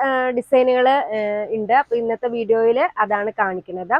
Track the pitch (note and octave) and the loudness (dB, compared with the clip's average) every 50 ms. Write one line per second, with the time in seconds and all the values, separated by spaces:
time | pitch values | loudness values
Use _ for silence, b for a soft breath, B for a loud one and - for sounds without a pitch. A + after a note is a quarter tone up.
0 | C4+ C4+ C4 C4 B3+ B3+ B3 A#3+ A#3 - C#4 B3+ B3+ B3+ B3 B3+ B3+ C4 C4+ C#4 | 2 0 0 0 -2 -2 -2 -4 -2 2 2 4 4 4 2 2 4 4 2 2
1 | - - G#3+ G#3+ G#3+ G#3 G#3 G#3 G#3+ G3+ A3+ A3 G#3+ G3 A#3+ C4+ C#4+ - A#3 A#3+ | 0 -2 -4 -4 -2 -2 -4 -4 -4 -4 -6 -4 -2 2 2 2 2 0 -2 -2
2 | A#3 A3+ A3+ - - A#3+ A#3 A#3 A3+ G3+ A3+ A3+ A3+ A3+ A#3 C4 D#4 F4+ - A3 | -2 -2 -4 -2 -4 -4 -4 -2 0 0 2 2 4 2 2 2 0 -2 0 -2
3 | G#3+ G3+ G#3 G3+ G#3 A3 G#3+ - G#3+ F#3+ F#3 F3+ - - F3+ F#3 F#3 F3 A#3+ D#4 | -2 0 0 -2 -2 -4 -2 -2 -2 -2 -2 -6 -10 -10 -10 -10 -4 -2 -2 -2